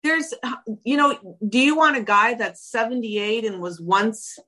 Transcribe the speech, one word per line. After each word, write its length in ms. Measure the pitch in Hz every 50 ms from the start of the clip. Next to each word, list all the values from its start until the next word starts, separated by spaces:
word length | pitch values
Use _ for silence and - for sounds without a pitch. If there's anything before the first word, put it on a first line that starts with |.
There's, 320 | - 302 320 330 311 - - - - 240 254 - _ 226 214 214 _
you 100 | 233 277
know, 420 | 285 285 285 262 - - 185 175 _ 214
do 140 | 208 208 247
you 160 | 262 285 311
want 220 | 311 311 302 285
a 40 | 254
guy 320 | 208 214 208 202 214 226 233
that's 300 | 220 214 190 185 - -
seventy-eight 800 | - - 226 226 226 254 254 226 220 208 208 202 208 220 233 220
and 180 | 214 196 185
was 200 | 175 180 175 165
once 580 | 170 170 190 196 202 226 214 - - - - - -